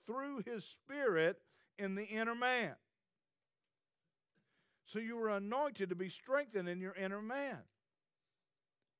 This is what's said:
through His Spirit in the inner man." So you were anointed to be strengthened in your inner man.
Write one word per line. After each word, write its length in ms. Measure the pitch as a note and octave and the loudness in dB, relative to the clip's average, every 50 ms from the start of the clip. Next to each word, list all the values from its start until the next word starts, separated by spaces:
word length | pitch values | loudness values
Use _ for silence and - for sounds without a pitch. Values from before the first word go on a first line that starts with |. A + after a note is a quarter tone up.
| - | -10
through 360 | G#3 A#3 C4+ C#4 C#4+ C#4 A#3 - | -6 -4 -4 -4 -4 -4 -6 -4
His 180 | A#3+ A#3 G3+ - | -4 -6 -6 -8
Spirit 800 | - - - _ C4+ C#4 D4 C4+ A3 F3 D#3+ D#3+ F3 G3+ - _ _ _ _ _ _ - | -10 -18 -18 _ -8 -2 2 4 6 6 8 6 6 4 2 _ _ _ _ _ _ -8
in 180 | - G3 F#3+ F#3+ | -4 -4 -2 -2
the 100 | G3+ G#3+ | -2 -4
inner 300 | G3 G#3+ A3 A3+ A#3 A#3 | -2 -2 0 0 0 0
man." 380 | A#3+ B3 B3+ B3+ A#3+ G#3 D3 - - _ _ _ _ _ _ _ _ _ _ _ _ _ _ _ _ _ _ _ _ _ _ _ _ _ _ _ _ _ _ _ _ _ _ _ _ _ _ _ _ _ | 2 2 4 4 4 2 0 -4 -8 _ _ _ _ _ _ _ _ _ _ _ _ _ _ _ _ _ _ _ _ _ _ _ _ _ _ _ _ _ _ _ _ _ _ _ _ _ _ _ _ _
So 140 | - - A3 | -6 -4 -4
you 180 | A3+ A3+ A#3 | -4 -2 -2
were 140 | A#3 A3+ G#3+ | 0 2 2
anointed 580 | G3+ G3+ G3+ G#3 A#3+ C#4 D4+ C#4+ G#3+ G3+ G3 F3+ | 2 0 0 0 2 2 2 0 0 -2 -2 -2
to 60 | F3+ | 0
be 120 | F3 F#3 | -2 -2
strengthened 640 | F3 - - - B3 C4+ C#4+ D4 A3 G#3+ F#3+ F3 F3 | -6 -6 -8 -2 2 2 2 2 2 -2 -2 0 0
in 100 | F3+ F3+ | -2 -4
your 160 | F#3 F#3+ E3+ | -4 -6 -4
inner 260 | F#3+ F#3+ F#3+ G3 G#3 | -4 -4 -2 -2 -4
man. 380 | G#3+ A3+ C4 C#4 C#4+ C4 G3+ A#2+ F#2+ _ _ _ _ _ _ _ _ _ _ _ _ _ _ _ _ _ _ _ _ _ _ _ _ _ _ | -4 -4 -2 -2 -2 -4 -6 -8 -12 _ _ _ _ _ _ _ _ _ _ _ _ _ _ _ _ _ _ _ _ _ _ _ _ _ _